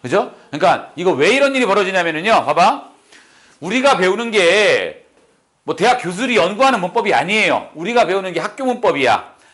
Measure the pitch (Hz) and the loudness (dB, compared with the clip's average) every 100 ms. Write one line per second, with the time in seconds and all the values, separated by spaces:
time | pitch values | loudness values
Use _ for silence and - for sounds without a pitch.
0 | 123 185 247 - - 147 180 120 - 143 | -2 -2 -2 -10 -12 -2 0 0 -4 -4
1 | 180 135 160 262 277 269 240 202 190 190 | -2 2 2 2 2 0 0 0 0 -2
2 | 170 156 202 202 123 156 196 285 - _ | -2 -2 0 0 2 2 2 0 -8 _
3 | _ - _ _ _ - 165 247 269 214 | _ -20 _ _ _ -14 -6 0 0 2
4 | 185 202 233 214 170 202 196 123 87 - | 0 0 -2 2 2 4 2 2 -2 -10
5 | _ _ _ _ _ _ - 156 214 247 | _ _ _ _ _ _ -8 -2 0 0
6 | 170 180 254 220 175 202 269 233 175 233 | -2 -6 -2 0 0 2 2 2 -2 -2
7 | 208 123 165 214 185 120 - 151 180 240 | 0 0 0 0 0 0 -4 -10 -2 0
8 | 175 196 190 165 196 - 262 226 202 139 | 2 0 -4 -6 -6 -6 -4 -2 0 2
9 | 123 101 - - _ | 2 0 -2 -20 _